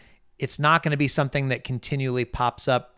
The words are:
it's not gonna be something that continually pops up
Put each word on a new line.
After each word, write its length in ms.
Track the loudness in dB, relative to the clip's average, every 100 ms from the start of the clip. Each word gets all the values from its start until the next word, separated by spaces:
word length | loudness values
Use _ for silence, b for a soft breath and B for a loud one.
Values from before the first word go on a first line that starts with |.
| b b _ -8
it's 220 | -6 0
not 240 | 2 4
gonna 120 | 2 0
be 120 | 2
something 400 | 2 0 0 -2
that 160 | -2
continually 600 | -4 -6 -4 -2 0 -2
pops 440 | -2 -2 -2 0 0
up 260 | 0 -2